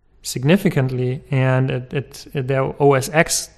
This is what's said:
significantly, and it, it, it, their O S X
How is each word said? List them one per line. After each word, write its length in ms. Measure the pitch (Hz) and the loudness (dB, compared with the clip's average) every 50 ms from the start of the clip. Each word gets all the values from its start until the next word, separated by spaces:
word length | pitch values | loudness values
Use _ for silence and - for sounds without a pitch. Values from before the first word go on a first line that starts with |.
| _ _ _ _ | _ _ _ _
significantly, 1000 | - - - 139 123 143 180 202 - 180 - 147 131 127 127 127 127 123 127 - - - | -12 -10 -6 -2 2 4 4 4 2 2 0 0 0 -2 -2 -4 -4 -4 -4 -6 -6 -4
and 400 | 143 131 131 131 131 131 131 135 | -2 0 2 2 2 2 0 0
it, 220 | 135 127 127 - | -2 -6 -6 -8
it, 340 | - 143 - - - - - - - | -8 -8 -8 -8 -12 -20 -16 -10 -8
it, 140 | 147 127 127 | -6 -4 -2
their 260 | 135 131 135 - - - | -2 -2 -2 -2 0 2
O 140 | 147 143 139 | 4 4 4
S 140 | 131 127 - | 4 2 0
X 420 | 147 156 170 - - - - - _ | 0 0 0 0 -2 -6 -6 -8 _